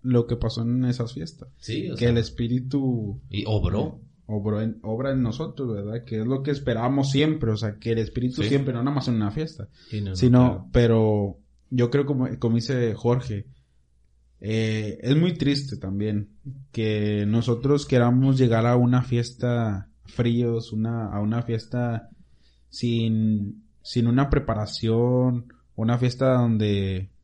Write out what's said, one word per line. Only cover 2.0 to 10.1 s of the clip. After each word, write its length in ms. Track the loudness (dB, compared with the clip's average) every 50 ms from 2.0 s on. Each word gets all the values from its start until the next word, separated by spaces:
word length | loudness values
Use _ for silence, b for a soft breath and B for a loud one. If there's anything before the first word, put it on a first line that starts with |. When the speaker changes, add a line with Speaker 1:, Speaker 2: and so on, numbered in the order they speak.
| 0 2
Speaker 1:
el 60 | 2 2
espíritu 1000 | 0 -2 -4 -4 -4 -2 -2 -2 -2 -2 -2 0 0 0 -2 -2 -4 -6 -8 -10 -12 -8
Speaker 2:
Y 140 | -8 -6 -2
obró. 540 | 0 0 0 0 0 0 0 -2 -4 -6 -12 -20 -20 _ _ _ -8
Speaker 1:
obró 340 | -6 -4 -2 -2 -2 -2
en, 160 | -2 -4 -6 -8 -8
obra 280 | -8 -6 -4 -2 -2
en 100 | 0 0
nosotros, 520 | 0 -2 -2 -4 -6 -10 -8 -8 -6 -6 -6
¿verdad? 320 | -6 -6 -6 -8 -8 -8
Que 160 | -6 -6 -4
es 40 | -2
lo 160 | -2 -2 -2 -2
que 80 | -4
esperamos 580 | -4 -4 -2 -2 -2 0 0 0 0 0 0 2
siempre, 400 | 2 2 2 2 2 0 0 -2
o 60 | -2 -2
sea, 200 | -2 -6 -6 -6
que 120 | -4 -2
el 60 | 0 0
espíritu 460 | -2 -2 -4 -4 -4 -2 -2 -2 -2
Speaker 2:
Sí. 60 | 0
Speaker 1:
siempre, 240 | 2 0 0 0 -2
no 60 | -2 -2
nada 120 | -2 -2
más 120 | -2 -2 0
en 60 | 0
una 160 | 0 0 -2
fiesta, 360 | -2 -4 -6 -6 -8 -12 -14 -16 b b b b
Speaker 2:
Sí, 100 | -8 -6
no, 100 | -6 -4